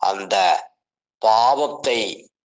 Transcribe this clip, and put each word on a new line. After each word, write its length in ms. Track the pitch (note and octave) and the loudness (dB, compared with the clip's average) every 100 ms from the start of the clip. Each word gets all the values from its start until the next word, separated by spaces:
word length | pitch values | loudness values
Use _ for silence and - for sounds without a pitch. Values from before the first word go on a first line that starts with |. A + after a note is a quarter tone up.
அந்த 340 | F#2 G2 F#2+ G2+ F2+ - - _ _ _ _ _ | -4 -4 -4 0 2 0 -4 _ _ _ _ _
பாவத்தை 760 | A2 A2 B2 C#3 D3 C#3+ C3+ A#2+ G2+ - - _ | 2 4 4 2 -2 -4 -4 -2 -4 -8 -18 _